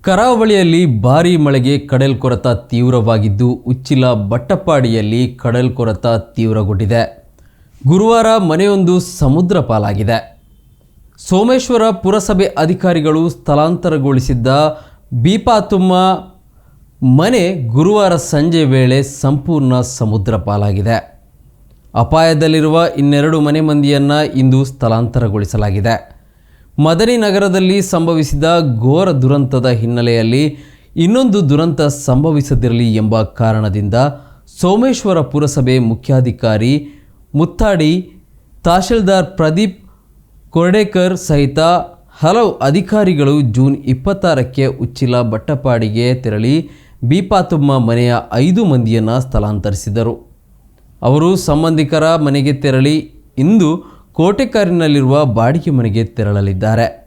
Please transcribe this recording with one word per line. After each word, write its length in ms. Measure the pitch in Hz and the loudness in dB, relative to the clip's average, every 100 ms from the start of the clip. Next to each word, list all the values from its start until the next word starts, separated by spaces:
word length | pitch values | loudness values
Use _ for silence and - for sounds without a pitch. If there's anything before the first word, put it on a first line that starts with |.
| - | 0
ಕರಾವಳಿಯಲ್ಲಿ 960 | 190 247 240 220 202 175 165 175 110 | 0 2 2 2 4 4 2 2 2
ಭಾರೀ 360 | 123 147 175 170 | 2 2 2 2
ಮಳೆಗೆ 420 | 147 135 127 139 | 2 2 0 -2
ಕಡಲ್ಕೊರೆತ 680 | 139 131 135 127 131 120 127 | 0 0 0 0 -2 -2 -2
ತೀವ್ರವಾಗಿದ್ದು, 1000 | 113 - 117 123 123 110 113 107 101 123 | -4 -4 -2 2 2 2 0 0 0 0
ಉಚ್ಚಿಲ 600 | 127 123 127 - 135 127 | -2 -4 -6 0 0 2
ಬಟ್ಟಪ್ಪಾಡಿಯಲ್ಲಿ 1200 | 117 101 120 - 185 175 147 123 113 104 117 127 123 | 0 -2 -4 -2 -4 0 0 2 0 0 -2 -2 -4
ಕಡಲ್ಕೊರೆತ 720 | 120 120 127 127 113 104 120 | -2 0 -2 -2 -4 -2 -2
ತೀವ್ರಗೊಂಡಿದೆ. 960 | 113 113 - 110 110 101 101 101 117 110 - - _ - _ _ - 131 | -2 -4 -4 -2 0 -2 -2 0 0 -2 -8 -20 _ -20 _ _ -6 0
ಗುರುವಾರ 500 | 185 220 226 220 226 | 2 4 2 2 2
ಮನೆಯೊಂದು 600 | 180 156 202 196 175 180 | 0 0 2 2 2 0
ಸಮುದ್ರ 600 | 180 - 131 151 180 185 | -2 -2 0 2 2 0
ಪಾಲಾಗಿದೆ. 600 | - 110 104 101 110 113 - - _ - _ _ _ _ _ _ - | 0 -2 -2 -2 -2 -4 -6 -20 _ -20 _ _ _ _ _ _ -2
ಸೋಮೇಶ್ವರ 540 | 185 226 262 254 240 226 | 0 2 0 0 0 0
ಪುರಸಭೆ 560 | 190 185 208 190 190 190 | 0 0 -2 0 0 0
ಅಧಿಕಾರಿಗಳು 840 | - 160 185 185 170 151 156 170 | 0 -2 0 0 0 0 0 -2
ಸ್ಥಳಾಂತರಗೊಳಿಸಿದ್ದ 1160 | 170 - 147 160 175 175 151 135 131 131 127 120 139 156 151 - - - | -4 -2 0 0 0 -2 -2 0 0 0 -2 0 0 0 -4 -18 -20 -8
ಬೀಪಾತುಮ್ಮ 800 | 123 139 214 - 220 - 196 185 180 185 185 - - _ _ _ - - _ 131 127 | -2 0 0 2 0 0 0 2 2 2 -2 -8 -20 _ _ _ -20 -20 _ 2 2
ಮನೆ 460 | 190 254 175 185 117 | 2 2 0 -2 -2
ಗುರುವಾರ 480 | 123 170 208 196 170 | 0 2 2 2 0
ಸಂಜೆ 480 | - 147 160 165 | -2 -2 0 0
ವೇಳೆ 400 | 147 131 127 131 | 2 2 2 2
ಸಂಪೂರ್ಣ 760 | 139 - 135 143 170 156 131 127 | -2 -4 -2 -2 -2 0 0 0
ಸಮುದ್ರ 540 | 127 - 110 110 101 107 | -2 -4 -2 -2 -2 -4
ಪಾಲಾಗಿದೆ. 600 | 101 101 101 98 101 113 - - _ _ - _ - _ _ 113 | -2 -2 -2 -2 -2 -2 -6 -20 _ _ -20 _ -20 _ _ -4
ಅಪಾಯದಲ್ಲಿರುವ 880 | 117 160 165 156 156 160 156 160 170 165 | 0 2 2 2 2 2 2 2 0 0
ಇನ್ನೆರಡು 440 | 143 143 151 160 | 2 2 2 0
ಮನೆ 200 | 147 151 | 0 0
ಮಂದಿಯನ್ನ 500 | 156 147 143 143 143 147 151 135 | 0 0 2 2 0 0 -2 0
ಇಂದು 300 | 131 131 135 | 2 2 0
ಸ್ಥಳಾಂತರಗೊಳಿಸಲಾಗಿದೆ. 1500 | - 117 113 117 123 113 104 101 107 104 98 104 90 - - _ _ _ - - - 151 | -4 -2 0 0 -2 -2 -2 -4 -2 -2 -2 -2 -4 -6 -20 _ _ _ -20 -12 -2 0
ಮದನಿ 320 | 170 226 240 | 2 0 0
ನಗರದಲ್ಲಿ 640 | 208 196 196 185 185 196 | 0 0 0 0 0 0
ಸಂಭವಿಸಿದ 640 | 190 170 165 160 147 143 156 170 151 113 | 0 -2 0 0 -2 -2 0 0 0 0
ಘೋರ 320 | 123 156 190 | 0 2 0
ದುರಂತದ 560 | 143 131 143 131 131 127 | 0 2 2 0 0 0
ಹಿನ್ನೆಲೆಯಲ್ಲಿ 880 | 120 117 120 120 117 110 127 151 143 - - _ - | -2 -2 -2 0 0 0 0 -2 -6 -20 -20 _ -2
ಇನ್ನೊಂದು 540 | 170 240 254 202 151 | 0 2 2 2 2
ದುರಂತ 320 | 147 165 143 | 2 0 0
ಸಂಭವಿಸದಿರಲಿ 1120 | 147 131 - 127 160 147 139 131 120 117 117 110 | -2 -2 0 0 2 0 0 0 0 0 0 0
ಎಂಬ 260 | 107 113 | 0 0
ಕಾರಣದಿಂದ 720 | 107 - 113 110 107 101 101 113 143 139 - - - - | -2 -2 0 0 -2 -2 -2 0 -2 -4 -20 -20 -20 -4
ಸೋಮೇಶ್ವರ 600 | 180 208 262 - 208 170 | 0 2 0 0 0 -2
ಪುರಸಭೆ 580 | 131 147 147 143 127 131 | 0 -2 -2 0 0 2
ಮುಖ್ಯಾಧಿಕಾರಿ 960 | 117 110 - 135 127 - 113 107 117 147 143 - _ _ _ 147 | 0 -2 0 0 0 -2 -2 0 0 -2 -4 -20 _ _ _ -2
ಮುತ್ತಾಡಿ, 560 | 170 - 220 185 156 175 180 - _ _ _ - | -2 0 0 2 0 0 -6 -20 _ _ _ -6
ತಹಶೀಲ್ದಾರ್ 600 | 170 180 185 233 190 190 165 | 0 0 0 0 2 0 0
ಪ್ರದೀಪ್ 540 | - 156 165 214 - - _ _ - _ - - | -2 0 0 -2 -4 -20 _ _ -20 _ -20 -6
ಕೊರ್ಡೇಕರ್ 680 | 165 175 208 208 185 180 180 | 0 2 2 0 0 0 -2
ಸಹಿತ 420 | - 147 139 143 160 175 - - _ - | -2 0 0 0 2 0 -2 -16 _ -2
ಹಲವು 320 | 156 214 214 - | 0 2 0 0
ಅಧಿಕಾರಿಗಳು 840 | 135 151 - 214 190 151 143 147 | 0 0 0 0 0 2 2 2
ಜೂನ್ 360 | 131 110 135 143 135 | 0 2 0 0 -2
ಇಪ್ಪತ್ತಾರಕ್ಕೆ 800 | 131 196 196 180 139 127 - 135 | -4 -2 -2 0 0 -2 -2 -4
ಉಚ್ಚಿಲ 560 | - 120 - 127 123 | -4 -10 -4 -2 0
ಬಟ್ಟಪಾಡಿಗೆ 920 | 120 110 - 139 131 117 110 110 120 127 | -2 -4 -4 -4 -2 -2 -2 -2 -2 -2
ತೆರಳಿ 540 | 120 104 117 156 - - - - | -4 -2 0 0 -4 -18 -20 -8
ಬೀಪಾತುಮ್ಮ 760 | 120 170 190 202 180 165 143 135 | -2 0 0 -2 0 0 2 2
ಮನೆಯ 360 | 113 117 120 120 - | 0 2 0 0 -2
ಐದು 320 | 117 151 190 202 | -2 2 2 2
ಮಂದಿಯನ್ನ 520 | 127 113 113 110 123 | 2 0 0 0 -2
ಸ್ಥಳಾಂತರಿಸಿದರು. 960 | 131 113 104 107 101 98 - 107 110 - - _ _ - _ _ _ - | -2 -2 -2 -4 -4 -6 -4 -4 -4 -6 -16 _ _ -20 _ _ _ -4
ಅವರು 340 | - 143 165 190 | 0 2 2 0
ಸಂಬಂಧಿಕರ 800 | - 147 165 160 147 160 160 165 | 0 0 0 0 0 0 0 0
ಮನೆಗೆ 380 | 147 139 139 | 0 0 0
ತೆರಳಿ 440 | 131 143 131 139 156 - - _ - | -2 0 2 2 0 -4 -20 _ -2
ಇಂದು 580 | 147 220 156 175 - - _ | 2 2 2 -2 -8 -20 _
ಕೋಟೆಕಾರಿನಲ್ಲಿರುವ 1120 | - 170 208 262 220 190 175 156 143 131 143 143 | 0 0 0 -2 0 0 0 2 2 2 2 2
ಬಾಡಿಗೆ 460 | 110 117 160 170 | 0 0 0 -2
ಮನೆಗೆ 320 | 135 113 107 113 | -2 0 -2 -4
ತೆರಳಲಿದ್ದಾರೆ. 800 | - 101 101 98 92 107 113 117 - | -4 -2 0 -2 -2 0 0 -2 -6